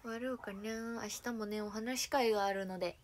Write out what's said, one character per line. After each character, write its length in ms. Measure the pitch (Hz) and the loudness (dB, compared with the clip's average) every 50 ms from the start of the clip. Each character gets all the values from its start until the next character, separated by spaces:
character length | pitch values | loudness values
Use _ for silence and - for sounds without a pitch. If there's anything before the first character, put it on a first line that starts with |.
| - | -8
終 80 | 226 | -6
わ 80 | 226 233 | -6 -4
ろ 160 | 247 262 254 | -2 -2 -4
う 20 | |
か 160 | 247 - 208 196 | -4 -6 -8 -8
な。 480 | 196 208 220 226 226 226 233 233 226 - | -6 -4 -4 -4 -4 -4 -4 -4 -4 -4
明 60 | 208 | -6
日 240 | - - - 240 240 | -6 -4 -4 -4 -2
も 120 | 220 214 | -2 -2
ね、 160 | 208 214 214 | -2 -2 -2
お 80 | 208 208 | -2 -2
話 380 | 202 220 220 247 262 247 - | -2 -2 -2 -2 0 0 0
会 240 | - - 277 240 226 | 2 4 6 6 6
が 140 | 214 208 196 | 6 6 4
あ 80 | 196 196 | 4 2
る 120 | 196 196 | 0 -2
の 140 | 190 185 175 | -2 -2 -2
で 180 | 180 170 - - | -2 -2 -2 -6